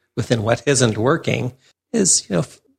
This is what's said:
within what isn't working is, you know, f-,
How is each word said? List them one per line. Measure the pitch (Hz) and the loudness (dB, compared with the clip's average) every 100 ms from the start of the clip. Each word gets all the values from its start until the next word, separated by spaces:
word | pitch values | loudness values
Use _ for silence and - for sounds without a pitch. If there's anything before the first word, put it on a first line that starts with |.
| _ - | _ -6
within | 120 117 | -2 0
what | 107 120 147 | 0 0 2
isn't | 131 120 104 | 2 2 2
working | 123 165 - 120 123 - _ _ _ | 0 0 -2 -4 -4 -8 _ _ _
is, | 233 185 - - | -2 0 0 0
you | 175 | -2
know, | |
f-, | - - _ | -2 -8 _